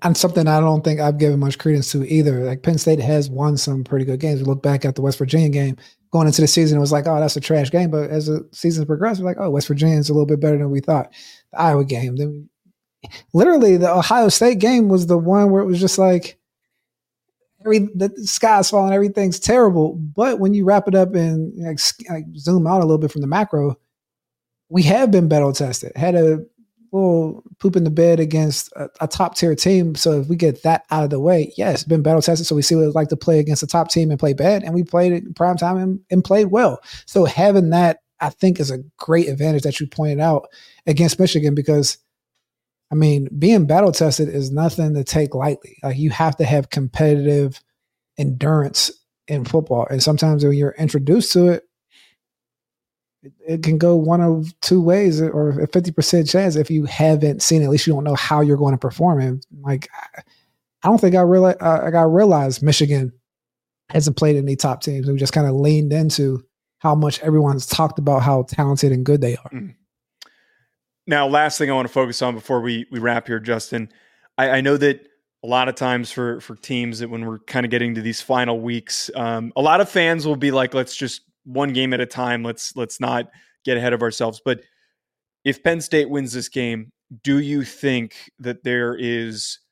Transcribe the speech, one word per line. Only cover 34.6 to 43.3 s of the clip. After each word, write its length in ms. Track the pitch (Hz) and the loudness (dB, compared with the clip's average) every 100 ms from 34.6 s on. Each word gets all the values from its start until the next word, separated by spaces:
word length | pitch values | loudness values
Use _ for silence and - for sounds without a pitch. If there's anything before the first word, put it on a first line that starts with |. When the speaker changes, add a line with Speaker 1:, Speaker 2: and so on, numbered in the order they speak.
Speaker 1:
And 120 | - | -2
we 80 | 175 | -4
played 300 | 170 175 180 | 0 0 2
it 120 | 170 | 0
in 100 | 180 | -6
prime 220 | 165 175 175 | -2 -2 0
time 200 | 170 185 | -2 -2
and, 240 | 185 190 _ | -4 -6 _
and 140 | 185 | -2
played 220 | - 202 208 | 2 2 2
well. 340 | 208 226 - - - - | 2 2 0 -12 -20 -4
So 180 | 202 | 0
having 460 | 160 - 196 196 165 | 2 2 4 4 4
that, 300 | 170 175 - _ _ | 4 2 0 _ _
I 80 | 151 | -8
think, 300 | - 190 175 | 0 0 2
is 100 | 139 | -4
a 120 | 131 139 _ | -6 -12 _
great 300 | - 165 170 | 0 0 0
advantage 340 | 135 156 151 | -2 0 0
that 180 | 143 131 | -2 -4
you 60 | 147 | -8
pointed 340 | - 151 143 | -4 -4 0
out 280 | 160 147 - - - _ - | 0 0 -2 -20 -20 _ -2
against 320 | 147 165 - | 2 2 2
Michigan, 340 | 185 160 147 | 2 2 0
because, 440 | 143 139 147 143 - _ _ _ _ _ _ _ _ _ | 0 0 0 0 -4 _ _ _ _ _ _ _ _ _
I 60 | 151 | 2
mean, 320 | 156 143 135 | 2 2 -2